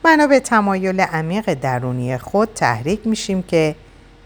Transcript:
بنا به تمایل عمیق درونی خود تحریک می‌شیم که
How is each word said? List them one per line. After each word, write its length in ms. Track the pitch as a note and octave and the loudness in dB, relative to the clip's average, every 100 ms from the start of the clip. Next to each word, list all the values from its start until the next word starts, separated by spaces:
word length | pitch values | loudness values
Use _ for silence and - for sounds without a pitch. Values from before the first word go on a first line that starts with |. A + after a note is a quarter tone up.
بنا 240 | E4 D#4+ D4 | 4 4 6
به 120 | C4+ | 4
تمایل 600 | B3+ A3+ G3+ F#3+ F#3+ F#3+ | 4 0 2 0 -2 0
عمیق 520 | E3+ E3 D#3+ G3 A3 | 0 0 -2 -2 -2
درونی 640 | D3 C3 B2 B2+ B2 B2 B2+ | -2 -2 -2 -2 -4 -4 -6
خود 320 | - G3+ A3 - | -4 -2 -2 0
تحریک 520 | A#2+ A2+ C3 G#3+ A3+ | -2 0 -2 -4 -2
می‌شیم 360 | G#3+ - F#3+ | -4 -2 -4
که 320 | F3+ E3+ D#3 D3+ - - - - | 0 0 0 -4 -16 -20 -20 -20